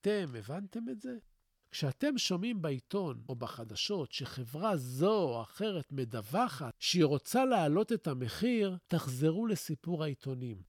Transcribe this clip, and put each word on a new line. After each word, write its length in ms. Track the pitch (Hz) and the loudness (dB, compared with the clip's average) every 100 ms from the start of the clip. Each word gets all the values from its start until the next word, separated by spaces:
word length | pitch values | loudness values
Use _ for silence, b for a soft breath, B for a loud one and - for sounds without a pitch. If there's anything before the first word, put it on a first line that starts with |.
אתם 240 | 202 208 170 120 | 0 0 -2 -8
הבנתם 500 | 101 156 196 226 233 | -8 -8 -8 -8 -8
את 120 | 240 | -8
זה? 160 | 254 240 _ _ _ _ _ | -8 -12 _ _ _ _ _
כשאתם 480 | - 147 - 285 262 | -4 -4 0 0 0
שומעים 440 | - 180 214 226 | 0 0 -2 -2
בעיתון 600 | 160 135 - 202 180 120 113 | -2 -4 -2 -2 -2 -6 -8
או 80 | 127 | -8
בחדשות 760 | 117 - 113 107 - 202 139 | -6 -8 -10 -6 -2 -2 -4
שחברה 640 | - 131 - 117 147 208 180 | -6 -8 -8 -8 -4 0 0
זו 460 | 127 127 180 220 | -2 2 4 4
או 200 | 165 117 | 2 -2
אחרת 500 | 113 - 214 185 135 | -6 -4 -2 -2 -4
מדווחת 800 | 139 123 117 101 156 247 - 135 - | -4 -4 -4 -2 0 0 -2 -8 -4
שהיא 260 | - 180 | 0 6
רוצה 400 | 151 139 - 240 | 6 6 2 4
להעלות 480 | 262 233 156 156 214 | 6 6 6 4 4
את 140 | 233 - | 0 0
המחיר, 680 | 127 123 - 233 233 196 185 _ | -2 -2 0 2 4 2 -2 _
תחזרו 600 | 170 147 127 156 165 226 | 0 0 2 2 2 0
לסיפור 580 | 196 - 156 - 170 | 0 -2 -6 -4 -2
העיתונים. 580 | 156 139 139 127 123 101 | -2 -4 -6 -6 -6 -8